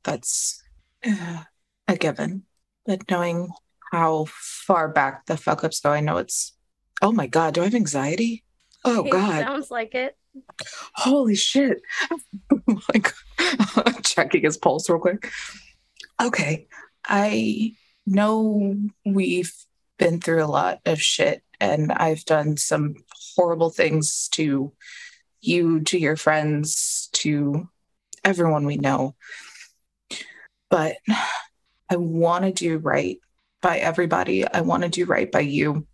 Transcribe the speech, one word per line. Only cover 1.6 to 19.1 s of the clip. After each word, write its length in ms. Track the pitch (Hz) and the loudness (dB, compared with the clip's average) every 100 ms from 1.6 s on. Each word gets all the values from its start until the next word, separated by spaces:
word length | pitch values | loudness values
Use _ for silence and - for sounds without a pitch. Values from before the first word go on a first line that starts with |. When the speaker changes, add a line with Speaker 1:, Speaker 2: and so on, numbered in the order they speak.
| _ _ - | _ _ -4
Speaker 1:
a 80 | 180 | -2
given. 480 | 160 - - 190 _ _ _ _ - | -2 -2 -6 -8 _ _ _ _ -6
But 240 | 190 - | -6 -2
knowing 420 | 180 175 170 175 - _ _ - | -2 -2 -4 -6 -12 _ _ -6
how 340 | 170 165 160 156 | 0 2 0 -4
far 580 | - - - - 180 156 | -8 -16 -12 2 2 4
back 380 | 156 135 - - | 2 0 -4 -6
the 100 | 160 | -2
fuck 300 | - 156 160 | 0 0 -2
ups 160 | - | 0
go, 100 | 147 | 0
I 80 | 147 | 2
know 160 | 151 160 | 0 -2
it's, 360 | - - - _ _ _ _ - | -4 -6 -8 _ _ _ _ 0
oh 100 | 202 | 2
my 160 | 226 135 | 2 2
God, 280 | 160 165 156 | 2 2 0
do 60 | |
I 40 | 185 | 0
have 100 | 233 | 0
anxiety? 720 | 156 143 139 180 233 226 _ _ _ _ - | 0 0 -2 0 -2 -4 _ _ _ _ 0
Oh 180 | 233 | 0
Speaker 2:
<laughs> 20 | 269 | 2
It 60 | |
Speaker 1:
God. 320 | 185 202 160 | 2 2 0
Speaker 2:
sounds 260 | - 285 277 | -2 -4 -6
like 220 | 240 226 254 | -8 -6 -6
it. 220 | 254 _ _ 269 - - - - - | -6 _ _ -20 -20 -16 -14 -16 -16
Speaker 1:
Holy 420 | - 254 285 233 196 | -2 2 4 4 2
shit. 460 | - 269 277 - - - - | 2 2 2 0 -4 -6 -4
<laughs> 520 | 339 - 196 _ - - 208 - | -6 -10 -20 _ 2 2 0 2
Like, 180 | 226 - - - - | 2 0 -6 -12 -2
<laughs> 680 | 349 277 208 - 233 - | 0 2 2 2 2 0
checking 400 | - - 147 170 | -2 0 2 2
his 140 | 151 156 | 2 2
pulse 320 | 160 147 - | 2 2 0
real 100 | 165 | 2
quick. 300 | 180 208 - - - - - _ _ _ - - | 2 -2 -8 -12 -14 -16 -20 _ _ _ -12 -2
Okay. 460 | 240 202 147 160 - - - _ - | 0 0 -2 -4 -8 -20 -20 _ -2
I 680 | 202 208 214 220 214 220 - _ _ - | 0 2 0 0 0 -2 -4 _ _ 0
know 720 | 190 208 220 220 208 202 202 208 _ | 2 2 2 2 2 0 -2 -4 _
we've 480 | 202 | -2